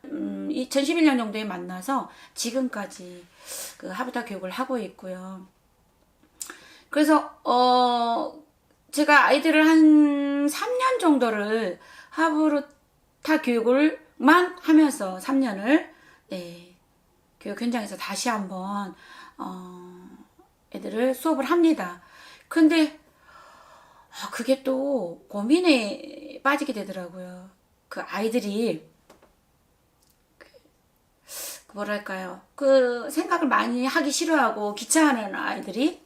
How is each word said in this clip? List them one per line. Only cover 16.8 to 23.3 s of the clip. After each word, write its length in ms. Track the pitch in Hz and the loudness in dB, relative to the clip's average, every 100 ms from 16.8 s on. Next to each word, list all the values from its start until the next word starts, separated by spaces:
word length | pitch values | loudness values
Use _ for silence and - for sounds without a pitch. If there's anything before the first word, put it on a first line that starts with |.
| _ _ _ _ _ _ | _ _ _ _ _ _
교육 220 | 202 208 | -12 -6
현장에서 340 | 233 240 202 185 | -4 -4 -6 -10
다시 320 | - 196 247 | -8 -4 -2
한번, 680 | 214 185 185 190 202 190 - - - - - | -2 -6 -8 -8 -6 -8 -14 -20 -20 -20 -14
어, 720 | - 185 180 180 180 180 185 - - _ _ _ _ | -14 -12 -16 -18 -20 -20 -20 -20 -20 _ _ _ _
애들을 400 | 196 208 214 254 | -14 -8 -2 0
수업을 320 | 262 320 269 262 | 0 -2 -2 0
합니다. 560 | 349 330 302 180 - _ - - - _ | 4 4 2 -4 -12 _ -20 -20 -20 _
근데, 520 | 330 320 330 302 - _ _ _ | 4 6 6 2 -2 _ _ _